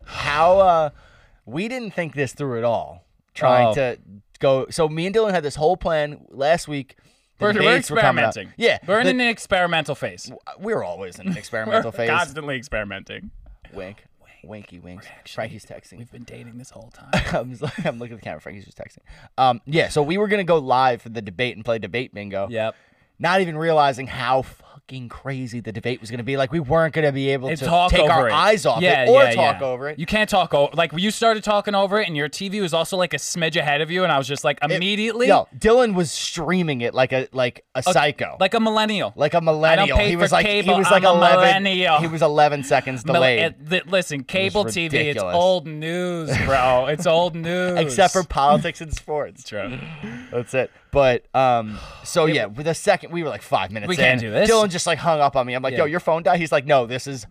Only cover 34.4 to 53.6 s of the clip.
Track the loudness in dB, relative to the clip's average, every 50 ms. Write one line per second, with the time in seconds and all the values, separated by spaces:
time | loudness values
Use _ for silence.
34.4 | -2 -2 -2 0 -2 -2 -2 0 -2 -2 -2 -2 -2 -2 -2 0 2 4 4 4
35.4 | 2 0 -6 -2 2 4 4 4 4 4 2 0 -2 -2 -4 -8 -8 -8 -8 -6
36.4 | -4 -2 0 0 0 -2 -2 -4 -4 -2 0 0 0 0 0 -2 -4 -4 -4 -2
37.4 | -2 -2 -4 -8 _ _ -8 -4 0 2 2 2 2 2 0 -4 -6 -6 -2 0
38.4 | 0 0 2 0 0 0 0 0 0 0 -2 -2 -4 -4 -4 -2 0 0 2 2
39.4 | 2 2 2 4 4 4 4 4 4 4 2 2 2 2 2 2 2 2 4 2
40.4 | 2 2 0 0 2 2 2 4 4 4 4 6 6 6 6 6 6 6 6 6
41.4 | 6 6 4 4 2 0 0 0 2 2 2 2 0 0 -2 0 2 2 4 4
42.4 | 4 4 4 0 -2 0 0 0 0 -2 -6 -6 -2 0 2 4 4 4 4 2
43.4 | 0 -2 -4 -8 -8 -4 -4 -4 -2 -2 -2 -2 -2 -2 -6 -8 -8 -6 -4 -2
44.4 | -2 -2 0 -2 -2 -2 -2 -4 -4 -2 -2 -2 -2 -2 -2 -4 -2 -2 0 2
45.4 | 2 2 2 0 -2 -8 -10 -10 -8 -6 -6 -4 -4 -4 -6 -6 -4 -4 -2 -2
46.4 | 0 0 0 2 2 2 2 2 2 0 -2 -2 0 2 2 2 2 0 -2 -6
47.4 | -6 -6 -4 -4 -2 -2 -2 -2 -2 -2 2 2 4 4 4 2 -2 -2 -2 2
48.4 | 4 4 4 4 2 -2 -8 -10 -12 -12 -12 -12 -8 -6 -6 -6 -6 -6 -10 -16
49.4 | -16 -12 -10 -8 -8 -8 -10 -12 -12 -14 -14 -14 -14 -14 -14 -14 -12 -8 -6 -6
50.4 | -6 -4 -2 -4 -4 -4 _ _ _ _ 2 2 4 4 4 0 -2 _ -2 0
51.4 | 2 2 2 0 -2 -4 -10 -12 -14 -16 -18 -18 -12 -4 0 2 2 2 2 0
52.4 | -2 -4 -6 -6 -4 -4 -4 -2 0 0 0 0 0 -6 -8 -6 -6 -6 -6 -8
53.4 | -6 -2 -2 -2